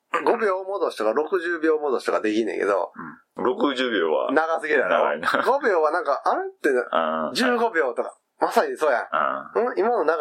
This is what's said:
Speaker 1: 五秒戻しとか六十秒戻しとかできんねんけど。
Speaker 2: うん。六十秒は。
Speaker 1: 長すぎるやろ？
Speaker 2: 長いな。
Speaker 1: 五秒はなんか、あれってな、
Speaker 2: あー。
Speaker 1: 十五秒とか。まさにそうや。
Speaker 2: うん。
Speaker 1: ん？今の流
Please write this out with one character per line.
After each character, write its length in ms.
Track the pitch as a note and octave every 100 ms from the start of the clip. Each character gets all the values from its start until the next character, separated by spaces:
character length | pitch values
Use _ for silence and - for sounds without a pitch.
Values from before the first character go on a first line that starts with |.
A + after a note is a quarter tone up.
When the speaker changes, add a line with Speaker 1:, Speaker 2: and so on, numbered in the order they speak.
| _ E3
Speaker 1:
五 140 | D3+ A3+
秒 260 | G#3+ F#3
戻 280 | F#3+ G3 C#3
し 40 | -
と 80 |
か 80 | G#2+
六 300 | A#2+ D#3 F#3
十 180 | E3+ E3+
秒 200 | D#3+ D3+
戻 200 | D3 A2+
し 60 | -
と 80 |
か 80 | F2
で 120 | G#2+
き 100 | A2
ん 40 | A2
ね 80 | F2+
ん 40 |
け 60 | F#2+
ど。 280 | F#2+ - - D#2+ D2 _ -
Speaker 2:
う 60 |
ん。 20 |
六 320 | G#2+ E3 C#4+ B2+
十 160 | B3+
秒 220 | G#2 E2
は。 180 | D2 -
Speaker 1:
長 300 | C#3+ D#3+ D#3+
す 60 | D3+
ぎ 40 |
る 60 | D3
や 80 | F#2
ろ？ 160 | -
Speaker 2:
長 120 | C#2+ D2+
い 40 |
な。 240 | E2+ - G#3+
Speaker 1:
五 140 | C#4
秒 220 | C4+ F3
は 100 | D3+
な 80 | E3+
ん 60 | C#3+
か、 160 | C3
あ 100 | - C#4+
れ 100 | F#4+
っ 120 | -
て 100 | D3+
な、 160 | B2 -
Speaker 2:
あ 400 | E2 D#2+ D#2+ -
ー。 20 |
Speaker 1:
十 240 | - B3+ A#3+
五 140 | A#3
秒 220 | E3 C3
と 100 | B2+
か。 140 | D3 - _ -
ま 140 | E3+
さ 120 | A#3 D#3
に 120 | A#2+
そ 100 | D3+
う 40 |
や。 140 | A#2 - D#2 C#2 C2+ -
Speaker 2:
う 60 | F#3+
ん。 160 | A#3+ -
Speaker 1:
ん？ 20 |
今 240 | A3 A#3
の 40 | D3+
流 60 | E3